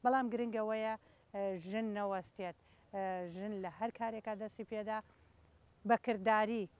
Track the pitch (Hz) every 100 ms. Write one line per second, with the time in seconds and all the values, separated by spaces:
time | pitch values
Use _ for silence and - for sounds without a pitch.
0 | 247 262 247 226 240 220 214 220 220 220
1 | _ _ _ 196 196 185 175 214 220 208
2 | 202 190 175 - 180 170 _ - _ 196
3 | 190 185 175 175 202 208 185 160 226 -
4 | 226 220 220 208 214 - 214 214 208 214
5 | - _ _ _ - _ _ _ 202 226
6 | - 208 190 214 214 233 190